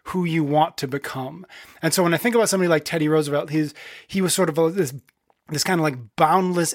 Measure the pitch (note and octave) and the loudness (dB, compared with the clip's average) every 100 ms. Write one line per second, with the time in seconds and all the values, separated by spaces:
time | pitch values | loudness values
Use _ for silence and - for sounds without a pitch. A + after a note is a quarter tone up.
0 | - F#3 E3+ E3 C#3+ D3+ E3+ - C3+ C#3 | -8 -4 -2 0 0 2 0 -2 -6 -6
1 | - C3 C3 E3+ F#3 - - - D#3+ F#3+ | -8 -8 -10 -12 -20 -20 -20 -4 -2 2
2 | E3+ E3 A#3+ A#3 G#3 F#3+ F3 D#3 - E3+ | 2 2 2 2 2 2 2 2 0 -2
3 | D3+ D#3 C#3+ C#3+ C#3+ D#3 D3 - - - | 2 2 2 -2 -2 -2 -2 -6 -20 -20
4 | - G3 F3+ F#3+ E3+ D3+ E3 F#3+ C#3 C3+ | -6 -2 0 2 0 2 0 2 -4 -4
5 | _ _ _ _ - D3 - F3 D#3 B2+ | _ _ _ _ -8 -4 0 0 0 -2
6 | A2+ - D#3 F#3 F#3 F3 D#3+ | -8 0 4 4 2 0 -2